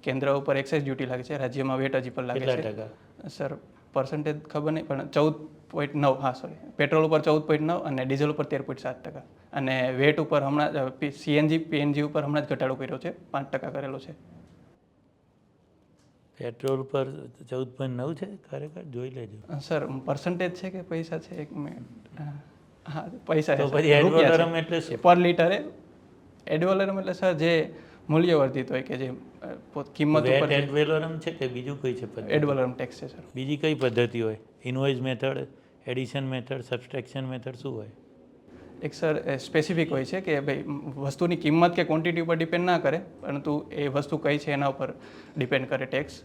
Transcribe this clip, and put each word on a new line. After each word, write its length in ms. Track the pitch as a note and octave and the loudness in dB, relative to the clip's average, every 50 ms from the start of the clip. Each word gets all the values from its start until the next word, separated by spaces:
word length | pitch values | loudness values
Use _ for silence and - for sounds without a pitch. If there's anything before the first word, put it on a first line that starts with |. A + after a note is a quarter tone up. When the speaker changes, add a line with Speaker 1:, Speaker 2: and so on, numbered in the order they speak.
| - | -4
Speaker 1:
કેન્દ્ર 320 | - C3 C3 C#3+ C#3 C#3 | -4 -4 0 2 2 2
ઉપર 220 | C#3 C#3 D3 C#3 | 2 2 0 0
એક્સાઇઝ 280 | C3+ C#3 C#3 - D#3 C#3+ | 0 0 0 0 0 0
ડ્યુટી 220 | C3+ C3 C3 C3+ | -2 -4 -4 -4
લાગે 160 | B2 B2+ B2 B2 | -4 -4 -6 -6
છે, 140 | - D3+ | -6 -6
રાજ્યમાં 420 | C#3 C3+ B2+ B2+ C#3 C3 C3+ C3 C3 | -4 -4 -4 -2 -2 -2 -2 0 0
વેટ 180 | C3+ C3+ C3+ | 0 0 0
હજી 140 | C3 B2+ B2+ | -2 -2 -2
પણ 140 | A#2+ - B2+ | -6 -6 -6
લાગે 160 | B2 B2 B2 | -4 -4 -2
Speaker 2:
કેટલા 160 | C3 C3+ B2+ | 0 0 0
Speaker 1:
છે. 160 | A#2+ A#2 A2 G#2+ | 0 -2 -4 -6
Speaker 2:
ટકા? 560 | G#2+ A2 A2 - - - - - - - - | -6 -10 -12 -14 -20 -20 -20 -20 -16 -16 -16
Speaker 1:
સર, 280 | - - D3 C3+ - - - - - - - - - | -10 -8 -8 -8 -8 -10 -14 -20 -20 -20 -20 -4 -2
પર્સન્ટેજ 500 | C#3 C3 C3 - D3+ D3 D#3 D3 D3+ D3+ | -2 -2 -2 -4 -4 -2 -4 -4 -6 -8
ખબર 300 | - - D3+ D3 D#3 D#3 | -6 -6 -2 -2 0 -2
નહીં, 140 | D#3+ D#3 | -2 -4
પણ 200 | - C#3+ C#3 D3 | -4 -4 -4 -4
ચૌદ 280 | C#3+ - D3 D3 D#3 D3+ D#3 - - - - - - | -2 0 2 2 2 2 -2 -10 -16 -18 -20 -20 -10
પોઇન્ટ 240 | - - D3 C#3 C#3+ | -4 -4 -4 -2 -2
નવ, 240 | D3+ D3 C#3 C3 C3 | 2 4 4 4 4
હા 120 | C#3 C3+ B2 | 0 -2 -2
સોરી, 220 | - - F3 - - - - - | -2 -10 -14 -14 -16 -18 -20 -2
પેટ્રોલ 300 | - C#3+ C#3 D#3+ D#3 D#3+ | 0 0 4 4 4 4
ઉપર 140 | D#3 D#3 D3+ | 6 4 4
ચૌદ 220 | D3+ E3 D3+ D#3 D3+ | 4 4 4 4 4
પોઇન્ટ 220 | - D#3+ D3 D#3 | 2 2 2 2
નવ 140 | D#3 E3+ F3+ | 0 0 -2
અને 260 | - E3 C#3 C3 C3 | -2 -4 -4 -2 0
ડીઝલ 260 | C3 C3+ C3+ D3 D3 | 0 2 2 2 0
ઉપર 140 | D3+ D3+ D3 | 2 0 -2
તેર 180 | C#3 - C3+ C3+ | -2 -2 -4 -4
પોઇન્ટ 180 | - C3+ C3 | -6 -10 -8
સાત 240 | - C3+ B2+ - - | -6 -8 -8 -8 -12
ટકા. 180 | - - C3+ B2 - - - _ _ - | -14 -14 -14 -18 -18 -20 -20 _ _ -6
અને 380 | C#3+ C#3 C3 C3 C3 B2+ B2+ | -4 -2 0 0 2 0 0
વેટ 300 | C3 B2+ C#3 D3 D3+ D#3 | 2 6 6 6 6 6
ઉપર 220 | D#3 D3 D#3 D3 C3+ | 2 2 2 2 2
હમણાં, 300 | C#3 C#3+ D3 D3+ D3 - | 2 2 2 2 2 0
અ, 160 | D3+ C3 C3 | -2 -4 -4
પી-, 220 | C3 - - C#3+ | -4 -4 -6 -6
સી 220 | C#3 - - - D3 | -6 -6 -2 2 2
એન 160 | D3 D3+ D#3 | 4 4 4
જી, 100 | D#3+ E3 | 2 0
પી 180 | D#3+ D#3+ D#3 | 0 -2 -2
એન 160 | D3 C#3+ D3 C#3+ | 0 0 2 0
જી 100 | D3 D3 | 0 -2
ઉપર 220 | D3 D3+ D#3 C#3+ | 0 -2 -2 -2
હમણાં 220 | C#3+ D3 D3+ C#3+ | 0 -2 -2 0
જ 20 | C#3 | -2
ઘટાડો 260 | C#3 A#2+ D3 C3 C3 | -2 -2 0 -2 -2
કર્યો 240 | B2+ C3+ C3 C3 C3 | -4 -6 -8 -8 -8
છે, 120 | - E3+ | -8 -10
પાંચ 420 | - - - - - C#3 C3+ C3 - | -10 -10 -14 -8 -6 -6 -6 -4 -6
ટકા 180 | C3+ - - | -6 -6 -6
કરેલો 280 | B2 C3+ C#3 C3+ C3+ C3+ | -8 -8 -8 -8 -10 -10
છે. 140 | - - D3 - - - - - - - - - - _ _ _ _ _ _ _ _ _ _ _ _ _ _ _ _ _ _ _ _ _ _ _ _ _ _ _ _ _ _ _ _ _ _ _ | -12 -16 -18 -20 -20 -20 -20 -20 -20 -20 -20 -20 -20 _ _ _ _ _ _ _ _ _ _ _ _ _ _ _ _ _ _ _ _ _ _ _ _ _ _ _ _ _ _ _ _ _ _ _
Speaker 2:
પેટ્રોલ 440 | B2 A#2+ A#2 - - C3+ C3+ C3 C3+ | -10 -10 -10 -4 -2 -2 -2 -2 -4
પર 240 | C3+ - C#3 C3+ C3+ C3+ D3+ C3 B2 A#2+ - - A#2+ | -2 -2 -2 -2 -2 -6 -12 -14 -16 -18 -20 -14 -8
ચૌદ 180 | B2+ B2+ C3 A#2+ | -6 -6 -6 -6
પોઇન્ટ 280 | B2+ - C3+ C3 B2+ | -6 -6 -6 -4 -4
નવ 180 | B2 B2+ D3 E3 | -4 -4 -6 -6
છે 220 | C#3 F#3+ G3 G#3 F#3+ - - | -6 -8 -10 -12 -16 -14 -12
ખરેખર? 320 | - C#3 D3 D3+ D#3 F3 F3+ | -10 -10 -10 -10 -12 -14 -14
જોઈ 280 | D#3 C3 A#2+ B2+ C3 | -10 -10 -8 -8 -8
લેજો. 440 | B2+ B2+ A#2 G#2 G2+ G#2+ G#2+ - E3+ | -10 -12 -12 -12 -14 -18 -14 -10 -10
Speaker 1:
અ, 40 | C#3+ | -10
સર, 280 | C#3 - E3 D3+ C#3 | -6 -2 -2 -2 -2
પર્સન્ટેજ 680 | - C3+ C3+ C3 - C#3+ C#3 - F3 F3+ F3 F#3 F3 F3+ | -4 -8 -8 -4 -4 -4 -2 -2 -4 -2 -2 -2 -4 -4
છે 160 | F3+ - F#3+ | -6 -10 -10
કે 120 | F#3 F#3 F3 | -10 -10 -10
પૈસા 360 | F3+ E3 E3 E3 E3 E3 D#3+ | -6 -6 -6 -6 -6 -8 -8
છે? 160 | D#3+ - F3+ | -8 -10 -12
એક 180 | F3 D3 D3+ - | -12 -12 -10 -8
મિનિટ. 280 | D3+ C#3+ C#3+ - - | -10 -8 -8 -10 -14
અ, 420 | B2 - B2 - - - - - D3+ D3 C#3+ C#3+ - - - - _ _ _ _ - - | -16 -16 -18 -20 -20 -20 -14 -12 -12 -10 -10 -12 -16 -20 -20 -20 _ _ _ _ -14 -10
હા, 180 | C#3+ D#3 - F3 F#3+ - - | -10 -8 -8 -10 -14 -14 -4
પૈસા 300 | - E3 D#3 D#3 - D3 | 2 2 2 4 4 2
Speaker 2:
તો 100 | C#3 C#3+ | 2 2
Speaker 1:
છે, 40 | C3+ | 2
સર. 60 | C3+ | 4
Speaker 2:
પછી 240 | D3+ D#3+ D#3+ D3 D3 | 4 6 8 8 8
Speaker 1:
રૂપિયા 200 | D3+ F#3+ D#3 D#3+ | 8 8 8 8
છે. 140 | D3+ - E3 | 8 8 8
Speaker 2:
એડવોટરમ 220 | E3 E3+ E3 E3 | 6 6 4 2
એટલે 240 | E3 D#3+ - E3+ E3 | -2 -2 0 -2 -2
શું? 220 | D#3 - C3 A#2 - | -2 -2 -8 4 8
Speaker 1:
પર 140 | F3+ F3 | 8 10
લિટરે 480 | F3 F3 F3 F3 E3+ E3+ F3 F#3+ - - - - - - - - - - - - - - - - - - - | 10 8 6 6 6 4 4 4 0 -4 -8 -14 -16 -20 -20 -20 -20 -20 -20 -20 -20 -20 -20 -20 -18 -6 -2
Ad 140 | - D#3 E3+ | 0 0 2
valorem 360 | F#3 F#3+ F#3+ G3 F#3+ G3 G3 | 2 4 2 2 0 0 -2
એટલે 140 | F#3+ F#3+ F3+ | -2 -4 -4
સર 200 | F3+ - F#3 F3+ | 0 2 2 2
જે 420 | D3+ D#3+ E3+ E3+ D#3+ D3+ - - - - - - - - - | 4 4 4 4 4 2 0 -6 -14 -18 -20 -20 -20 -2 2
મૂલ્ય 240 | D3+ D#3+ F3 F3+ E3 | 4 4 6 6 6
વર્ધિત 360 | D3+ C#3 C3 B2 C#3 B2+ - | 6 4 4 2 -2 -4 -2
હોય 120 | - C3 C3+ | -4 -6 -4
કે 140 | - C#3+ | -4 -6
જે, 120 | B2+ C3+ B2+ | -6 -4 -6
અ, 60 | B2+ B2+ - - - - - B2 A#2+ A#2 - - - | -6 -10 -14 -20 -20 -16 -14 -14 -14 -14 -16 -12 -10
પોત-, 160 | D3 C#3 - - | -10 -10 -10 -2
કિંમત 280 | - D3+ D3 D3+ D3+ - | 0 2 4 4 4 6
Speaker 2:
વેટ 200 | B2+ C3 C#3 D3+ | 6 4 4 4
Speaker 1:
ઉપર 60 | C#3+ | 4
જે 80 | D3 | 2
Speaker 2:
ad 140 | C#3+ C#3+ C#3+ | 2 2 2
valorem 480 | C3+ D3 D3+ D3 D#3+ D#3 D#3 D#3+ D#3+ D#3+ | 2 2 2 2 2 0 0 -2 -6 -6
છે 120 | D#3+ E3+ | -6 -8
કે 180 | E3 - C#3 C3 | -6 -4 -4 -4
બીજું 340 | B2 B2 B2+ C3 C#3+ C#3 - | -4 -6 -8 -8 -8 -4 -4
કોઈ 100 | C3 B2 | -4 -4
છે 220 | - A#2+ G#2 - | -4 -6 -10 -10
પદ્ધતિ? 200 | - G#2+ - - | -10 -6 0 2
Speaker 1:
Ad 80 | D3+ D3+ | 2 2
valorem 300 | C#3+ C#3 C3+ B2+ B2+ B2+ | 2 2 2 0 0 0
ટેક્સ 200 | - C3+ B2 - | -4 -6 -8 -6
છે 100 | - - | -12 -14
સર. 160 | B2+ - - - - - | -14 -14 -16 -20 -14 -8
Speaker 2:
બીજી 220 | B2 C3 C3+ D3+ | -8 -4 -2 -2
કઈ 180 | C#3+ D3+ D#3+ D#3 | 0 0 0 0
પદ્ધતિ 460 | C3+ C3+ B2+ A2+ A#2 A#2+ A#2+ A#2+ A#2+ | 2 2 2 4 4 2 2 2 -2
હોય? 180 | A2+ A2 A2 G#2+ - - - _ - | -2 -2 -4 -6 -12 -20 -20 _ -8
ઇનવોઇસ 360 | B2 B2+ C3 C3+ C#3 C3+ B2 | -6 -2 0 2 2 2 0
મેથડ, 460 | B2 C3 C3 A2 - C3+ C3+ C3+ C3+ C3+ - - _ _ _ _ _ | 0 -4 -4 -2 -2 -2 -2 -2 -8 -10 -12 -20 _ _ _ _ _
એડિશન 400 | - B2 B2+ C3 A2+ - C#3 C3+ | -6 -4 -4 -4 -4 -4 -4 -4
મેથડ, 340 | C3 C3 B2+ B2 - C#3 C3 | -4 -4 -6 -6 -6 -8 -8
સબટ્રેક્શન 640 | A#2+ - C3 B2 - - - C3+ A2+ - - C3+ C3 | -4 -4 -6 -6 -6 -6 -8 -8 -8 -6 -8 -8 -6
મેથડ 300 | C3 C3 B2+ A2+ C3 B2+ | -6 -8 -8 -8 -10 -12
શું 220 | A#2+ - C#3 B2+ | -8 -8 -8 -8
હોય? 100 | A2+ G#2+ G#2+ G#2+ - - - - - - - - - - - - - - - - - - | -8 -10 -12 -18 -20 -20 -20 -20 -20 -20 -20 -20 -20 -20 -20 -20 -20 -20 -20 -18 -10 -10
Speaker 1:
એક 120 | - - | -10 -6
સર, 220 | - - D#3+ D#3 | -2 0 0 0
એ 200 | D3+ - - C#3 | 0 0 -2 -4
સ્પેસિફિક 560 | C3 C3 - - D#3+ D3+ - F#3 E3 D#3+ D#3 D#3+ | -4 -4 0 2 2 2 2 2 0 2 2 0
હોય 120 | C3+ C3+ | -2 -2
છે 160 | C3+ - F#3+ | -2 -4 -6
કે 200 | F#3+ F3+ D#3 C#3+ | -2 0 0 0
ભાઈ, 220 | C3+ C#3+ C#3 C#3 - | 0 -2 -2 -4 -4
મ, 280 | - C#3+ C#3+ D3+ E3 | -6 -8 -8 -8 -10
વસ્તુની 460 | C3 C#3+ C#3 C#3 C3 - F3+ F3 F3 | -10 -6 -6 -6 -2 0 0 0 0
કિંમત 380 | E3 - D3+ D3 E3 E3+ F3 F3 | 0 2 4 6 6 6 4 4
કે 100 | F#3 E3+ | 2 0
ક્વોન્ટિટી 360 | - D#3 D#3+ D#3+ F3 E3+ E3+ | 2 0 0 0 0 0 0
ઉપર 160 | E3+ E3 E3+ | 0 0 0
ડિપેન્ડ 300 | D#3+ E3 E3 E3+ F3 F3 | 0 0 0 0 0 2
ના 120 | F3+ F3+ E3 | 2 2 2
કરે, 220 | - C#3+ C#3+ E3+ F#3+ - - - | 2 2 0 0 -4 -8 -18 -14
પરંતુ 460 | - - C#3 C#3+ C#3 D3+ D3 D3 - - - | -8 -6 -6 -4 -2 -2 -2 -2 -4 -6 -6
એ 160 | D3+ D3 C#3+ | -4 -4 0
વસ્તુ 280 | C3+ C#3 C#3+ C#3+ E3 | 0 -2 -2 -2 -4
કઈ 220 | D3+ D#3+ D3 D3 D3 | -2 0 0 0 0
છે 140 | D3 - C#3+ | 0 -2 -2
એના 140 | C#3 C#3+ | 0 0
ઉપર 260 | C#3 C#3 - C#3 C3 - - - - - - - - - | 0 -2 -2 -6 -8 -8 -12 -16 -20 -20 -20 -20 -14 -4
ડિપેન્ડ 320 | D#3 C3 B2 C#3+ C3 B2+ A#2+ | -4 -2 2 2 0 0 0
કરે 180 | D3 B2+ C#3 | -4 -4 -4
ટેક્સ. 360 | B2 - C3+ D3 - - - | -2 -2 -2 -2 -4 -10 -18